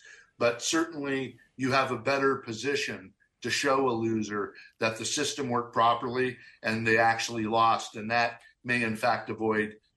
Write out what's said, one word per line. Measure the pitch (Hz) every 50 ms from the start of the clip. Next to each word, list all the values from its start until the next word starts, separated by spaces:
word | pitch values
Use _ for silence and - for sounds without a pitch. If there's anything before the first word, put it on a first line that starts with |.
| - - - - - _ _ -
but | 120 120 117 -
certainly | - - 165 165 165 165 165 147 143 139 135 135 131 113 - - _ _ _
you | - 131 127
have | 135 135 131 123
a | 127 113
better | 110 139 139 135 139 139 131 131
position | - 120 110 - 120 139 143 143 - - 107 92 95 - - _ _ _ _ _
to | - 117
show | - - 139 139 135 135 135 127
a |
loser | 117 113 113 113 110 110 104 101 107 104 98 - - - - - _ -
that | 113 110 110 -
the | 113
system | - - 147 139 139 - 147 135 123
worked | 120 120 117 117 -
properly | 120 117 117 120 117 131 123 120 127 127 127 123 - - - - _ -
and | 113 110 113 113
they | 113 110 113
actually | 117 117 113 - - 120 120 113 107
lost. | 107 113 113 113 113 107 - - - -
And | 120 107 113
that | 117 120 117 120 120 - - - _ _ -
may, | 123 123 120 117
in | 113 107
fact, | - 127 120 113 107 - -
avoid | 107 - 110 110 107 107 104 107 - - _ _ _